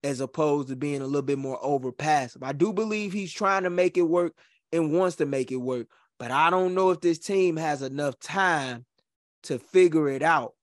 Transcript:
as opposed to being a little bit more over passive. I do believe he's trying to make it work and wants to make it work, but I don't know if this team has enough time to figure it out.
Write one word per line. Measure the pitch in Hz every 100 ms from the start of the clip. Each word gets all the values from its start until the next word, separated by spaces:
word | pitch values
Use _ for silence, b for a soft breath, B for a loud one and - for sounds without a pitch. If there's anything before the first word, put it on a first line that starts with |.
as | 139 131
opposed | 131 - 151 147 135
to | 127
being | 147 143
a | 135
little | 143
bit | 135 139
more | 135 131
over | 135 143 127
passive. | 123 147 151 123 -
I | 135
do | 143 185
believe | 196 220 214 208
he's | 202 190
trying | - 196 196
to | 185
make | 175 180 175
it |
work | 170 175 175 _ b b _
and | 165 160
wants | 160 185 -
to | 147
make | 139 127
it | 127
work, | 127 127 113 b b _
but | 120
I | 131 160
don't | 185 185
know | 180 185
if | 180
this | 175 160
team | - 196 185 160
has | 160 147
enough | 135 139 147 127
time | - 185 190 165 131 120 127 _ _ _ _ _
to | - 131
figure | _ 185 180 160 147
it | 135
out. | 156 160 113 _